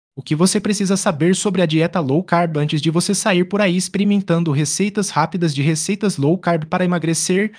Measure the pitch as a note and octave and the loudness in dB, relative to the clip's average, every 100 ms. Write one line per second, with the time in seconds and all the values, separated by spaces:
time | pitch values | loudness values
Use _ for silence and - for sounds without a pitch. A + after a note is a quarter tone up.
0 | _ - - D3+ F#3 G#3 G#3+ G3+ F#3+ F#3+ | _ -18 -4 0 2 2 -2 -2 0 0
1 | G#3+ D3 E3 F#3 G#3+ F#3 E3+ D#3 E3 F3+ | 0 0 2 2 0 0 2 2 0 0
2 | C3+ D3 F#3 F3 F3 D3+ D3 D#3 E3 D#3+ | 0 0 0 0 0 -2 -2 0 0 0
3 | F3 G3 A3 F3+ F3+ G3+ G3+ F3+ F3+ F#3+ | 0 -2 0 2 0 0 0 0 -2 -2
4 | G3+ G3+ F#3+ E3+ E3+ C#3+ D3 - G3+ G#3 | 2 2 2 0 2 0 0 0 -2 -2
5 | G3 D3+ D#3 F3+ E3+ C#3 C#3+ D#3+ - G3+ | -2 0 0 0 -2 0 0 0 -2 -2
6 | G#3 D#3 C#3 F3+ - E3+ D#3 F3+ F3+ F3 | -2 0 0 0 0 -2 -2 -2 0 0
7 | D#3+ D#3+ - F#3 G#3+ | 0 -2 0 0 0